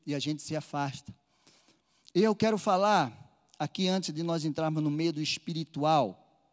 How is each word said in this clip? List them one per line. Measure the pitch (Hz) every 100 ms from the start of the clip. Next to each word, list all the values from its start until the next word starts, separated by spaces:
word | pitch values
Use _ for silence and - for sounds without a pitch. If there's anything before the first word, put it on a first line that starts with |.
e | -
a | 143
gente | 135 151
se | - 156
afasta. | - 147 143 127 - - _ _ - _ _ _ _ _ -
E | 170
eu | 220
quero | 208 220 214
falar | 214 185 202 202 131 - - _ _ _
aqui, | 147 - 185
antes | 190 170
de | 151
nós | 170 165
entrarmos | 151 143 160 156
no | 151
medo | 147 165 151
espiritual, | 151 - - 160 156 143 151 156 110 92 _ _ _